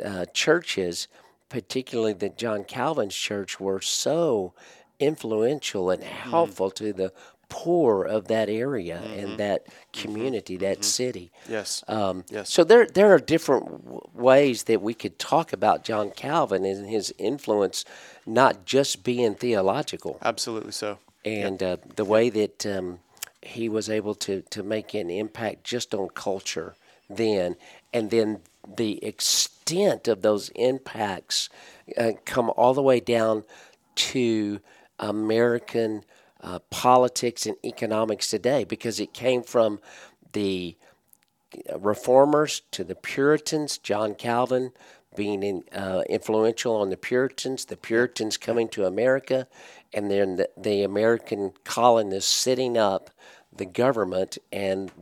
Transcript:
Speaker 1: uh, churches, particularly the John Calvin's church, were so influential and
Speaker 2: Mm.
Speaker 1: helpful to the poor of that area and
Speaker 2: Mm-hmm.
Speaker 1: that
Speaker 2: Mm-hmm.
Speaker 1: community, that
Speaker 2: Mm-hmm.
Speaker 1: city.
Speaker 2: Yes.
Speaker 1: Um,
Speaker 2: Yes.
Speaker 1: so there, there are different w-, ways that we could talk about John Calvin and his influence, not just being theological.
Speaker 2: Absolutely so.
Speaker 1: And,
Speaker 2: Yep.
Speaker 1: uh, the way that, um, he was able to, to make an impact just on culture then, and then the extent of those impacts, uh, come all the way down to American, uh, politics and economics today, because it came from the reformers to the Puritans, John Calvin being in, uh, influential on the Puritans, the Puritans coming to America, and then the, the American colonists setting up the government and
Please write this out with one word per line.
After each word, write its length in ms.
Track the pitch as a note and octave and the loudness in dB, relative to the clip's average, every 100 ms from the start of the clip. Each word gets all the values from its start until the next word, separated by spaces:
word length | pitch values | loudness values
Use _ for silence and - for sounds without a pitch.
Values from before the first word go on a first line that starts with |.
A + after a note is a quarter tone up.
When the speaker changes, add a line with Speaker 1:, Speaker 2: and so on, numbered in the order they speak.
Speaker 1:
uh, 220 | - F#2+ F2 | -10 -6 -6
churches, 760 | - - E3+ E3 - F2+ E2+ - _ _ _ _ | -2 2 2 0 -4 -4 -4 -10 _ _ _ _
particularly 680 | B2+ - C3 B2+ A#2+ A2 | -10 -6 -6 -6 -2 -2
the 160 | G2 G2+ | -2 -4
John 340 | - A#2 G#2+ G2 | -4 -4 -4 -6
Calvin's 500 | B2 C3+ D3+ G#2 - | -4 -2 -2 -2 -4
church, 440 | - G2+ F#2+ - | -6 -6 -8 -6
were 200 | G2 F#2+ | -4 -4
so 720 | - - B2 D#3 E3+ A2+ F#2 - - - _ - | -2 -2 0 0 2 0 -2 -8 -20 -20 _ -2
influential 920 | C#3 D#3 A2+ A2 A#2 D3 - G2+ F#2 | 0 0 -2 0 0 0 -4 -4 -2
and 120 | F2+ | -2
Speaker 2:
Mm. 40 | - | -4
Speaker 1:
helpful 640 | - B2+ E3 E3 F#2+ G2 | -14 -4 0 0 0 -4
to 200 | - G#2+ | -4 -6
the 220 | F#2+ F#2+ - - _ - | -4 -4 -6 -20 _ -16
poor 540 | - E3+ F3 C3+ G2+ | -8 0 2 4 4
of 240 | F#2 G#2+ F#2 | 2 -2 0
that 220 | A2+ G#2+ | 0 0
area 480 | A2 C3 C3 E2+ E2+ G#2+ G#2 | -2 -2 -4 -6 -8 -10 -10
and 120 | G2 | -8
Speaker 2:
Mm-hmm. 80 | A2 | -4
Speaker 1:
that 280 | G#2 F#2+ - | -2 -2 -4
Speaker 2:
Mm-hmm. 360 | - - - | -20 -18 -10
Speaker 1:
community, 560 | G#2+ G#2+ B2+ A#2+ - F#2 | -8 -4 -4 -4 -6 -4
that 220 | F#2+ G2 | -2 -2
Speaker 2:
Mm-hmm. 40 | |
Speaker 1:
city. 480 | G#2 - B2+ G#2 F2 _ - | -2 -2 -4 -6 -12 _ -8
Speaker 2:
Yes. 360 | A2 F#2+ - - | -8 -6 -8 -6
Speaker 1:
Um, 380 | G#2+ G2 F#2 - | -2 0 -2 -6
Speaker 2:
Yes. 200 | G#2+ G2 | -10 -2
Speaker 1:
so 120 | - E3 | 4 8
there, 200 | A#3 A3+ | 8 8
there 280 | F3+ G#3 | 6 8
are 60 | F3 | 8
different 680 | - D#3+ - B2 - - A#1+ | 8 0 2 0 0 -10 -14
w-, 160 | - - | -16 -14
ways 500 | - B2 C3+ C#3+ A2+ | 0 6 8 6 2
that 180 | - A2 | 0 0
we 120 | G#2 | 0
could 240 | A#2+ G2+ - | -6 -8 -8
talk 360 | - D3 E3 | 0 0 0
about 300 | F#2+ G#2 D#2+ - | 0 2 2 0
John 260 | G#2+ G#2 | -4 -4
Calvin 540 | - C3+ D#3+ B2+ G2 F#2+ | -6 -4 0 2 0 0
and 220 | G2 G2+ | -4 -4
his 240 | A2 F#2 - | -4 -4 -4
influence, 680 | G2 C#3 - G#2 F#2+ - - - - - - | -4 -4 0 0 0 -2 -12 -14 -20 -18 -2
not 400 | A2 B2+ - - | 4 4 2 0
just 380 | C3 C#3 - | 2 2 -2
being 300 | - B2 A#2 G2 | -2 0 0 0
theological. 800 | B2 G#2+ F#2+ B2 - - E2+ - | 0 2 2 0 -2 -8 -10 -6
Speaker 2:
Absolutely 520 | A2 A2+ - A2 G#2+ | -4 -4 -4 -8 -10
so. 240 | - G#2+ G2+ _ _ | -8 -8 -8 _ _
Speaker 1:
And, 380 | - G#2+ G2 F#2+ | -8 -4 -4 -2
Speaker 2:
Yep. 180 | F#2 F2+ - | -4 -4 -8
Speaker 1:
uh, 20 | - | -4
the 100 | G2+ | 2
way 240 | G#2+ A#2+ | 4 4
that, 360 | G#2+ G#2 - G#2+ | 2 -2 -2 -6
um, 340 | G2 F#2 F2 _ - - _ | -4 -6 -10 _ -18 -18 _
he 280 | - A#2+ A2+ | -16 -8 -4
was 200 | G#2+ G#2 | -4 -2
able 240 | G#2+ G#2 G2+ | -4 -4 -6
to, 260 | - G2 - | -4 -6 -6
to 120 | A2 | -10
make 320 | G2 A2 - | -4 -4 -4
an 160 | G#2 F2 | -6 -4
impact 540 | F2+ G#2+ - A2 - | -4 -6 -6 -6 -6
just 300 | - A#2+ - G#2 | -6 -6 -4 -4
on 140 | F#2 | -6
culture 640 | - - G2+ - - E2+ - _ _ - | -6 -6 -4 -6 -8 -8 -14 _ _ -12
then, 460 | G2 A2+ G2+ F2+ F2 - - _ | -2 0 2 0 -4 -12 -20 _
and 160 | A#2+ G#2+ | -4 0
then 300 | A2+ G#2+ G#2 - _ - | 2 2 -2 -10 _ -12
the 340 | F#2+ A2 G2 G#2+ | -4 -4 -4 -8
extent 1040 | - - - - _ - E3+ G3+ A2+ A#2+ | -4 0 0 -2 _ -4 2 2 2 0
of 120 | G#2 | 0
those 280 | G#2+ G#2 - - | 2 2 -2 -2
impacts, 920 | B2 C3 - A2 G#2 F#2 - - - - - - - - | 0 0 -6 -6 -4 -4 -4 -4 -4 -10 -20 -20 -10 -2
uh, 140 | A#2 G#2 - | -2 -2 -4
come 240 | C3 A2+ - | 0 0 4
all 160 | B2 | 4
the 80 | C3 | 4
way 180 | C3+ B2 | 4 4
down 460 | - A#2 A2 A2 - - - _ _ - | 4 2 2 0 -4 -18 -20 _ _ -4
to 640 | - C3+ A#2+ A2 G#2 G2+ - - _ - | -2 0 2 0 -2 -6 -12 -20 _ -10
American, 1040 | G#2 G#2 G#2+ A2+ A#2+ A#2+ - A#2+ A2+ G#2+ - _ _ _ | -6 -2 0 2 2 2 -2 -2 -2 -4 -10 _ _ _
uh, 180 | F2+ F2 - | -12 -12 -10
politics 760 | - B2 B2+ B2+ - A#2+ - A2 | 0 6 6 6 2 -4 -2 -6
and 100 | - | -6
economics 640 | A#2+ - A2+ G#2+ A2 G#2 - | -8 -6 -2 0 0 0 -2
today, 340 | A2 A#2 C#3 | -2 0 0
because 360 | G2+ A2 A#2+ G#2+ | -2 -6 -6 -4
it 120 | G#2 | -6
came 280 | - A#2+ B2 | -4 0 0
from 360 | A#2 B2 A2 G2+ - - - _ _ | 2 4 4 2 -10 -20 -20 _ _
the 420 | G#2+ G2+ F#2 F2 - _ _ _ _ _ _ _ - - - | -4 -2 -2 -4 -10 _ _ _ _ _ _ _ -16 -10 -4
reformers 800 | G2 G#2 - C3 C#3+ D3+ D3+ - - | -2 0 4 8 8 6 2 -2 -8
to 120 | - | -10
the 120 | F2 F#2 | -8 -10
Puritans, 800 | - - C#3 D3+ D3+ D#3 D3 - | -8 0 2 2 0 -4 -2 -6
John 380 | - G#2 G#2+ G2+ | -4 -2 -2 -4
Calvin 560 | A#2+ A#2 B2 B2+ B2+ - - - _ - | -2 0 2 0 -2 -10 -20 -20 _ -6
being 260 | G#2 G2+ | -4 -2
in, 220 | G2+ F#2 - | -2 -4 -8
uh, 300 | G2 F#2+ F#2 - | -8 -4 -2 -2
influential 640 | G#2+ - A2 A2 A2 B2+ A2 | -4 0 2 2 2 0 0
on 140 | G2+ | 0
the 80 | F#2 | -4
Puritans, 680 | - B2 C3+ - C3 C3 - | -2 0 0 -2 -8 -8 -8
the 120 | F#2+ | -12
Puritans 600 | - A2+ A#2+ - A2 - | -2 2 2 0 -4 -4
coming 300 | - A#2 A2+ | -2 -2 -2
to 160 | - F#2+ | 0 -2
America, 600 | F#2+ B2 C3+ - C3 B2+ - - - _ G#2+ | 0 2 0 0 -2 -4 -14 -20 -20 _ -4
and 140 | G2+ | 0
then 240 | G2+ G2 F2+ | 2 2 2
the, 120 | F#2+ - | -2 -2
the 280 | G2+ G2+ | -2 0
American 680 | G2 G2+ A2+ A#2 - G#2 G2 - | 0 2 2 2 -2 -4 -4 -8
colonists 680 | - - A#2+ A#2 G#2 F#2+ - | -8 2 6 6 2 -2 0
setting 460 | - - B2+ B2+ A#2+ | 0 2 0 2 2
up 320 | G#2 F#2+ - _ - - _ | 2 2 -4 _ -20 -20 _
the 140 | - F#2+ | -12 -6
government 720 | F2+ B2 A#2 F#2+ F#2 F#2+ - - | 0 2 2 0 0 -2 -6 -12
and 400 | G#2 G2 F#2+ F#2+ - | -4 -2 -2 -4 -12